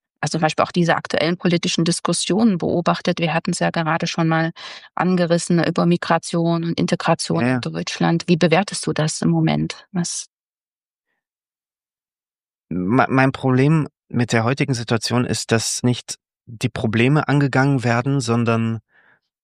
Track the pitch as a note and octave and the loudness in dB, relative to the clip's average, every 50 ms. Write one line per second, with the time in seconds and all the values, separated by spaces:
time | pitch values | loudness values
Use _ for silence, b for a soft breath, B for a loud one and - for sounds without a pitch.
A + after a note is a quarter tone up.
0 | _ _ _ - - D3+ - E3 E3 D#3 - - F#3+ - - F3+ E3+ E3 D#3 - | _ _ _ -6 -6 -4 -2 0 0 0 2 2 0 2 2 0 2 2 2 0
1 | - - - - - E3 F3+ - - F3+ F3 E3+ - F#3 - - E3 E3+ E3+ - | -2 -4 -2 0 0 0 -2 0 0 0 0 0 0 -2 0 0 0 0 0 -2
2 | - - F3 - - - F3 G#3+ A#3+ A3+ F#3 E3 E3 D#3 - F3 E3+ F3 F3 - | -2 -2 -2 -2 -2 -2 0 2 2 2 2 2 0 -2 -2 0 2 0 0 0
3 | - F#3 F3 - E3+ D#3 D#3+ E3+ - G3 E3+ - E3+ E3+ - E3+ D#3+ D#3 D#3+ E3 | 0 -4 -2 0 -2 -2 -2 -2 -2 -2 -2 -2 -2 -2 0 -2 -2 -2 -2 -2
4 | F3 E3 - - E3 D#3+ E3 D#3+ E3 E3 - B B B B B B B B - | -2 -4 -2 0 0 2 2 2 0 -2 -4 B B B B B B B B -2
5 | E3 F3+ F#3 F3 F3 D#3+ E3+ F3 - - F3 E3+ - - F3 - F3 E3+ F3 - | 0 2 2 2 2 2 0 0 2 2 2 2 2 0 0 2 2 2 2 2
6 | - - E3+ E3 - - - E3+ E3 E3+ E3+ E3+ E3 E3 E3 - E3+ - F3 - | 2 0 0 0 0 -2 -2 0 0 0 0 0 -2 -4 -2 -2 0 0 0 -2
7 | - - E3 - - - E3 - A#2+ B2 C3 B2 - E3 D#3+ E3 F3 - - - | 0 0 0 0 0 -2 -2 0 0 0 0 -2 -2 -6 -6 -6 -6 -6 -4 0
8 | E3+ E3+ E3+ E3 - - F3 D#3+ F3+ D#3+ D#3+ F3 G3+ - - - - D#3 D3+ - | 0 2 2 0 2 2 2 2 4 4 4 2 2 0 -6 -6 -4 -4 -2 0
9 | D3+ D#3 - - - E3+ E3 D#3+ D#3+ D#3+ D3+ D3+ D#3+ E3 - - - _ - F3+ | -2 -2 -2 -2 0 0 2 2 2 2 2 0 0 -4 -6 -12 -16 _ -6 -4
10 | E3+ - - - - _ _ _ _ _ _ _ _ _ _ _ _ _ _ _ | -4 -4 -6 -10 -12 _ _ _ _ _ _ _ _ _ _ _ _ _ _ _
11 | _ _ _ _ _ _ _ _ _ _ _ _ _ _ _ _ _ _ _ _ | _ _ _ _ _ _ _ _ _ _ _ _ _ _ _ _ _ _ _ _
12 | _ _ _ _ _ _ _ _ _ _ _ _ _ - D#2+ F2+ F2+ F#2+ A#2+ C3 | _ _ _ _ _ _ _ _ _ _ _ _ _ -8 -6 -4 -2 0 0 0
13 | A#2 - B2+ C3 C3 C3+ - - - C3 B2+ B2+ C3+ D3 D#3+ D#3 C3+ - _ _ | 0 2 2 2 2 2 0 0 0 2 2 4 4 4 4 2 0 -2 _ _
14 | _ - - A#2 B2 - A#2+ A#2 A2 A#2+ C#3 - D3 C3+ B2+ A#2 A#2 - A#2+ G#2+ | _ -6 -2 -2 0 2 2 0 2 0 0 -2 -2 -2 -2 -4 -2 -2 -2 -2
15 | - - A2+ B2 A#2+ - G#2+ - - - A#2 A2+ - - - - - B2 A#2+ - | 0 -2 0 0 0 -2 -4 -6 -2 0 0 0 0 -2 -6 -2 0 -2 -2 -2
16 | - - - _ _ _ _ _ _ - A2+ G#2 - A#2 - - - A2+ G#2 A2 | -6 -14 -14 _ _ _ _ _ _ -16 -8 -4 -4 -4 -4 -2 -4 0 2 2
17 | A#2 C3 D3+ D3+ - - C#3 D3 C#3 C3 A#2 C3 C3+ C#3+ C#3 B2+ A2+ A#2+ A#2 A#2+ | 4 4 4 2 2 2 2 2 2 2 2 2 2 2 2 0 2 0 0 0
18 | A#2+ C#3 C#3 C#3 A#2 A2+ A#2 A#2+ A#2 A#2 A2+ A2+ A2+ A2+ A2+ A2 b b b b | 0 0 -2 -2 0 0 0 0 2 0 0 0 0 -2 -4 -6 b b b b
19 | b b b b b b _ _ | b b b b b b _ _